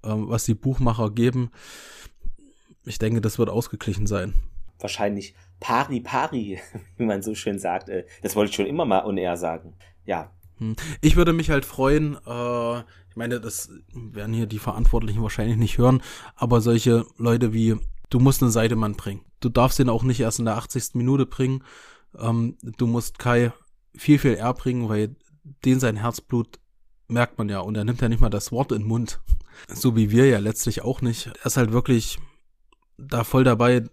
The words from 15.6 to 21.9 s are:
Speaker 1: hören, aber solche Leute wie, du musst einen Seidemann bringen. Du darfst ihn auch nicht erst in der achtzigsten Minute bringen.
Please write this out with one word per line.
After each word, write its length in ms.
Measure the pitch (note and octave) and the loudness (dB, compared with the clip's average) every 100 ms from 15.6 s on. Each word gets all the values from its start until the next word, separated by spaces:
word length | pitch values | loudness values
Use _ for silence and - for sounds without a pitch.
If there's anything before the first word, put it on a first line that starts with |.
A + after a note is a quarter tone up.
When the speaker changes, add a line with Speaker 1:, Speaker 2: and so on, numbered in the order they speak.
| A2+ - | 0 4
Speaker 1:
hören, 240 | B2 C3 - - - - | 4 4 0 -18 -20 -6
aber 240 | A#2 A#2+ | 0 2
solche 440 | A2 A#2 B2 A#2 A2+ _ | 4 2 4 2 0 _
Leute 360 | A#2 A#2 A#2+ | 0 2 0
wie, 240 | A2 A2+ G#2+ - - - | 2 2 0 -4 -8 -2
du 100 | B2 | 4
musst 220 | C3+ C3+ | 4 6
einen 100 | B2 | 2
Seidemann 420 | A2+ A2 A2+ G#2+ G2+ | 4 2 0 -2 -4
bringen. 260 | - G2+ - _ | -8 -10 -14 _
Du 80 | B2 | -2
darfst 300 | A2+ B2+ - | 4 4 4
ihn 80 | B2+ | 2
auch 140 | A2+ | 2
nicht 160 | B2+ A#2+ | 2 2
erst 180 | A2+ A2 | 0 0
in 60 | |
der 120 | A2+ A2 | -2 -2
achtzigsten 420 | - B2+ - A#2+ | -4 -6 -4 -2
Minute 280 | B2 C#3 B2+ | 0 2 0
bringen. 380 | - C3 C3+ - - - | 0 -2 -2 -8 -20 -20